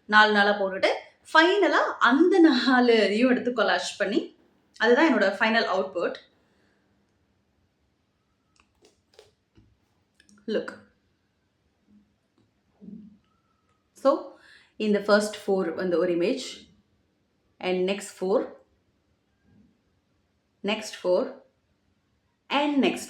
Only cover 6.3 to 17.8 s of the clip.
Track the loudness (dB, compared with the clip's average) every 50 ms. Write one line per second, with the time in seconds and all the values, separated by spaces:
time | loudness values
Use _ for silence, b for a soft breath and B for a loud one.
6.3 | _ _ _ _ _ _ _ _ _ _ _ _ _ _ _ _ _ _ _ _
7.3 | _ _ _ _ _ _ _ _ _ _ _ _ _ _ _ _ _ _ _ _
8.3 | _ _ _ _ _ _ _ _ _ _ _ _ _ _ _ _ _ -20 -20 _
9.3 | _ _ _ _ _ _ _ _ _ _ _ _ _ _ _ _ _ _ _ _
10.3 | _ _ _ -8 -6 -6 -8 -10 -14 -20 -20 _ _ _ _ _ _ _ _ _
11.3 | _ _ _ _ _ _ _ _ _ _ _ _ _ _ _ _ _ _ _ _
12.3 | _ _ _ _ _ _ _ _ _ _ -20 -20 -20 -20 -20 -20 -20 _ _ _
13.3 | _ _ _ _ _ _ _ _ _ _ _ _ _ -2 0 0 0 0 -4 B
14.3 | B B B B B B B B B B -2 -2 -2 0 2 2 2 2 2 0
15.3 | -8 -8 -4 -2 -2 -2 -2 -4 -6 -6 -4 -2 -2 0 0 0 0 0 0 -2
16.3 | -2 -4 -8 -14 -16 -18 -20 -20 _ _ _ _ _ _ _ _ _ _ _ _
17.3 | _ _ _ _ _ -10 -6 -4 -4 -2